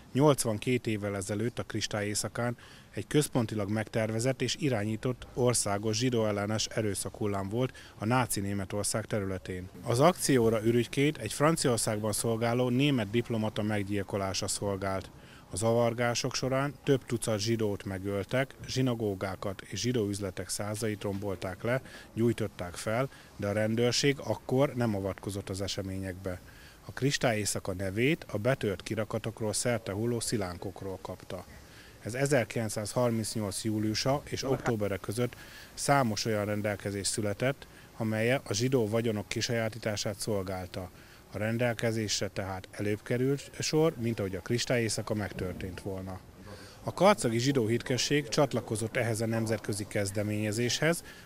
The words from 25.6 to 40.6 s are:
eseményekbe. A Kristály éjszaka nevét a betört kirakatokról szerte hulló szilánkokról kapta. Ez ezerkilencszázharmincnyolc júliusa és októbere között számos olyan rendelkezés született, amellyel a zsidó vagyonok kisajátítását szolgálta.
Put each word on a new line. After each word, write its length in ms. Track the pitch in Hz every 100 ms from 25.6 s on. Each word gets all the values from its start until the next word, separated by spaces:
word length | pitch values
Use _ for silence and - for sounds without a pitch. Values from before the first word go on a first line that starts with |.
eseményekbe. 800 | 95 - 98 95 95 92 95 90 - - - -
A 80 | -
Kristály 460 | - 131 - 139 110
éjszaka 340 | 98 - -
nevét 520 | 92 98 95 127 165 -
a 60 | 104
betört 440 | 104 135 113 92
kirakatokról 720 | - 107 107 113 117 110 110
szerte 400 | 101 127 117 101
hulló 280 | 98 117 120
szilánkokról 800 | - 117 92 87 101 92 95 92
kapta. 420 | - 92 - 92 - - - - - -
Ez 140 | -
ezerkilencszázharmincnyolc 1500 | 120 139 139 110 - 110 113 107 - 123 113 110 113 104 92
júliusa 580 | 113 107 107 107 135 143
és 180 | - -
októbere 540 | 131 135 - 113 101 98
között 400 | - 107 120 - - - -
számos 500 | - - 139 123 104
olyan 200 | 120 107
rendelkezés 600 | 101 104 104 101 - 101 92
született, 600 | - 104 101 127 143 - - - -
amellyel 440 | 110 110 113 135
a 80 | -
zsidó 360 | 104 127 131 107
vagyonok 400 | 113 117 104 101
kisajátítását 920 | - 110 117 113 110 113 101 110 101
szolgálta. 720 | - 104 92 92